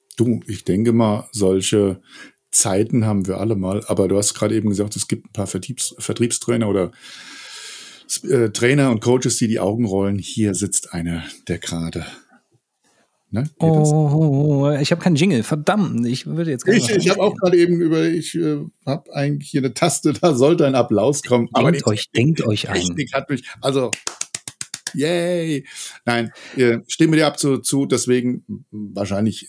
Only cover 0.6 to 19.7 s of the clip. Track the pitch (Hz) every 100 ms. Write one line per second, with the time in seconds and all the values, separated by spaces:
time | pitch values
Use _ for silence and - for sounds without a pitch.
0.6 | - 92 113 117 113 104 - 110 98 95
1.6 | 95 110 101 92 _ - - _ _ -
2.6 | - 95 113 123 110 101 92 95 104 107
3.6 | 92 101 - 101 95 98 95 - 107 110
4.6 | 107 101 104 - - 107 - - 98 95
5.6 | 92 123 - - - 101 117 117 - 120
6.6 | 110 98 85 - - - - - - -
7.6 | - - - - - - - 131 113 -
8.6 | 120 143 135 113 120 127 123 - 117 113
9.6 | 95 110 117 95 98 101 - - 104 90
10.6 | 98 - - 87 85 85 82 - - 85
11.6 | - 85 82 85 82 - _ _ _ _
12.6 | _ _ _ _ _ _ _ 101 147 -
13.6 | 160 156 151 151 151 147 156 139 147 143
14.6 | 139 147 143 170 185 151 185 139 107 156
15.6 | 147 202 160 117 120 131 - 151 170 131
16.6 | 170 220 - 202 170 202 196 - 185 175
17.6 | 170 175 170 160 165 165 151 170 160 147
18.6 | 151 - - 139 - - 143 143 143 151
19.6 | 131